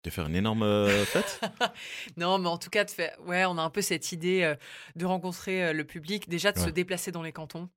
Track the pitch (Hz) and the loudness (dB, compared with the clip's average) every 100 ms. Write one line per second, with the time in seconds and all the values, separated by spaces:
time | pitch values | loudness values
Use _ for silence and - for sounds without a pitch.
0 | 85 - 76 85 107 110 107 104 101 101 | -6 -4 0 2 2 2 4 6 6 6
1 | 101 180 196 - 220 - 233 - - - | 4 2 0 -4 -8 -2 -2 -2 -12 -12
2 | - - 170 190 180 170 - 214 208 - | -12 -4 2 2 2 -2 0 0 0 -2
3 | 165 - 170 175 185 170 160 208 190 165 | -4 -4 -2 2 2 2 0 0 0 -2
4 | - 175 175 185 165 147 - - - 165 | -2 -2 2 4 2 0 -8 -18 -16 -4
5 | 180 185 185 175 - 185 170 156 151 170 | -2 0 -2 -6 -4 0 0 0 -4 -8
6 | 156 208 - 170 196 202 170 156 180 175 | -6 -6 -4 2 2 4 2 0 -2 -2
7 | - 175 160 151 156 165 180 | -4 -6 -8 -10 -10 -10 -12